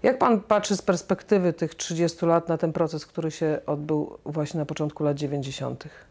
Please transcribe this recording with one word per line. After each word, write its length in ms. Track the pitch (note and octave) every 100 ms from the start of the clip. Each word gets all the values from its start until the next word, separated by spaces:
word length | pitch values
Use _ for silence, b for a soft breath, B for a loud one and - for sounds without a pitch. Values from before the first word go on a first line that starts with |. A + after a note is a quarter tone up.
Jak 140 | A3+ C4
pan 220 | B3+ A3
patrzy 360 | - G#3 G#3 G3
z 40 |
perspektywy 720 | - F3+ - F#3 - G#3 F3+
tych 220 | E3 D#3+ -
trzydziestu 520 | - E3 E3+ E3 E3+
lat 220 | E3 E3
na 80 | D#3+
ten 160 | E3
proces, 320 | D3+ E3 D#3 -
który 260 | - D#3+
się 280 | - D#3 D3+ -
odbył 520 | D3 D3+ D3+ D3+ - -
właśnie 340 | D3+ D3 E3
na 60 | D3
początku 380 | D3+ D3+ -
lat 140 | D3+ C#3+
dziewięćdziesiątych? 920 | D3 C#3+ C3+ C3 B2+ C3 D3+ - -